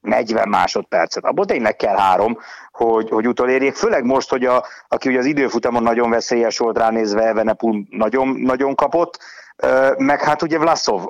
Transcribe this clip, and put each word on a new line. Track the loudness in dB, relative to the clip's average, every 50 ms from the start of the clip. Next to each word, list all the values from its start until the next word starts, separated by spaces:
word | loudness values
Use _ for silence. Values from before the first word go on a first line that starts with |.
negyven | -4 0 0 0 0 0 0 0 0 2
másodpercet, | 2 2 2 0 0 -4 -4 -2 0 0 0 0 -2 -4 -4
abból | -2 -2 -2 -2
tényleg | -2 -2 0 0 -2 -2
kell | -2 -2 -2 0
három, | 2 4 4 4 4 2 0 -2 -4 -10 -16 -20 -20 -20 -16
hogy, | -6 -2 0 2 2 0 0 0
hogy | -2 0 0
utolérjék, | 0 0 0 0 2 2 2 2 0 0
főleg | 0 0 0 0 0 0
most, | 2 0 0 0 0
hogy | -2 0 2
a, | 2 2 0 0 -4 -8 -20 -8 _
aki | -6 -2 0 0
ugye | 0 2
az | 2
időfutamon | 0 0 0 0 0 0 -2 -2 0 0 0 0
nagyon | 2 2 2 2 2
veszélyes | 0 0 0 0 0 0 0 0 0 -2
volt | -2 -2 0 0
ránézve, | 0 2 0 0 -2 0 0 0 0
Evenepoel | 0 0 0 0 0 -2 0 -2 -2 -2 -2 -6 -8
nagyon, | -6 -4 -2 0 0 0 0 0
nagyon | -2 -2 -2 -2 0 0 -2 -2 0
kapott, | 0 0 0 2 0 0 -2 -4 -10 -20 -20 -20 -20 -20 -20 -8
ö, | -4 0 2 2 4 4 2 2 2
meg | 0 0 0 0
hát | 0 0 0 0 0
ugye | -2 -2 0
Vlasov, | 2 2 2 0 0 -2 -2 -4 -4 -6